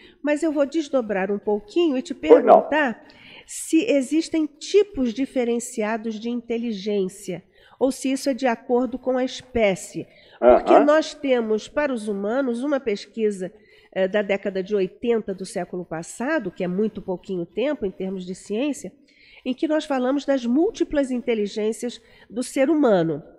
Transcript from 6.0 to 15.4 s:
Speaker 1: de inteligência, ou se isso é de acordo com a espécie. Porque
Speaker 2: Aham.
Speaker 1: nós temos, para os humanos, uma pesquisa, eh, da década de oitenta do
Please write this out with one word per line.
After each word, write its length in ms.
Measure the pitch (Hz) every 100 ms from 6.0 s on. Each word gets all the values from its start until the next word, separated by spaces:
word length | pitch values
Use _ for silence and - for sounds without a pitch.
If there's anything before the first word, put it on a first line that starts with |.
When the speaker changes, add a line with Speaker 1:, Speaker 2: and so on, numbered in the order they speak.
| 226 214
Speaker 1:
de 100 | 233
inteligência, 1120 | 240 233 233 240 202 208 208 185 - - 175 - _ - -
ou 120 | 269
se 200 | - 262
isso 180 | 262 285
é 40 |
de 140 | 240 254
acordo 500 | 226 - 240 254 254
com 200 | 254 254
a 60 |
espécie. 840 | 254 - - 233 208 180 - 165 - - - -
Porque 340 | 247 226 -
Speaker 2:
Aham. 120 | - 294
Speaker 1:
nós 280 | 311 302
temos, 540 | - 277 247 220 214 -
para 260 | 294 294
os 140 | 240 214
humanos, 560 | 196 202 254 262 233
uma 160 | 285 269
pesquisa, 720 | 240 202 - 226 214 196 175 - _ - _
eh, 140 | 185 190
da 160 | 208
década 400 | 202 202 202 190
de 120 | 190 208
oitenta 580 | 190 - 233 226 202
do 100 | 185